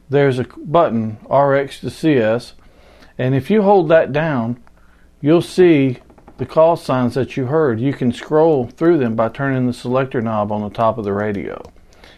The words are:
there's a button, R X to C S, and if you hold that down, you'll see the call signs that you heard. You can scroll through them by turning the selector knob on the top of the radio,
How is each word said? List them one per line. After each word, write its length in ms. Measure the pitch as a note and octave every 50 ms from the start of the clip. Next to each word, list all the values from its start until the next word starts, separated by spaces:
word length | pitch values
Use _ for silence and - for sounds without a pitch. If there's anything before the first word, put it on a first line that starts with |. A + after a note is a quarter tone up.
| _ -
there's 280 | C3 C#3+ C#3+ C#3 B2+ B2+
a 60 | A#2+
button, 720 | - - - D#4+ F#3 D3 E3+ E3 C3 G#2+ A2+ A2 A2 G#2+ G#2+ - -
R 280 | C3 C3+ C#3+ C#3+ C#3
X 240 | C#3 C#3 C#3 - -
to 100 | - C3
C 280 | B2 - - D#3+ D3 B2+
S, 360 | A2 G#2+ A2+ B2 - - - - - - _ _ - - - - - - _ -
and 160 | B2+ B2+ C3+
if 160 | C#3 C3+ -
you 140 | G3+ A3 G3
hold 260 | G3 G#3 G3 E3+ D3+
that 220 | E3 E3 D3 -
down, 500 | B2+ D3 D#3+ D#3+ D3 B2+ A2+ A#2 A#2+ - - - _ _ _ _ _ _ _ _ _ _
you'll 200 | - C#3+ D#3+ F3
see 560 | E3 - - - F#3 F3 E3 C#3+ C3+ C3+ B2+ - - - _ - _ - - -
the 80 | C3
call 300 | - - D#3+ D#3+ E3 E3+
signs 400 | D#3 - - C3+ B2+ B2 A#2+ A#2+
that 200 | C#3 B2 - -
you 100 | C#3 C3+ A#2+
heard. 320 | C#3+ E3 D#3 C3+ A2+ G#2+
You 140 | A#2+ C#3+ C3+
can 180 | - C#3 B2
scroll 560 | A#2 - - - D3+ D#3 D#3 E3 D#3+ C3+ A#2+ A2+
through 320 | - - D#3+ E3 F3 D#3
them 160 | B2+ A#2 A2
by 140 | A#2 A2+ A2+
turning 360 | A2 - C#3 C#3 C3+ C3 B2+
the 80 | B2 A#2+
selector 480 | - - B2+ B2 C3 C#3 C3 - C3
knob 300 | A#2+ A#2 A2 G#2+ G#2 G#2
on 100 | G#2+ G#2+
the 80 | G#2+ G#2
top 300 | G2 - A#2 A2+ G#2+ A#2
of 60 | G#2+
the 80 | G2+ G2
radio, 500 | G2+ G#2 G#2+ G#2 G2 C#2 G1+ G1+ - - - - - - - _ - - - -